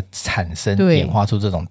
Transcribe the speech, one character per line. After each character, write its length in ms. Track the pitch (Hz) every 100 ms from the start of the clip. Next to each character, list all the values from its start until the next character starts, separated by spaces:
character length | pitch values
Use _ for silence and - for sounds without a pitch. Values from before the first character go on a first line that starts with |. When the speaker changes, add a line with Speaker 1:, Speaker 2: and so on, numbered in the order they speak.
| 92
Speaker 1:
产 440 | - - - 85 82
生， 220 | - 101
Speaker 2:
对。 220 | 190 151
Speaker 1:
演 80 | 87
化 180 | 110 104
出 140 | 107
这 100 | 101
种 160 | 87 85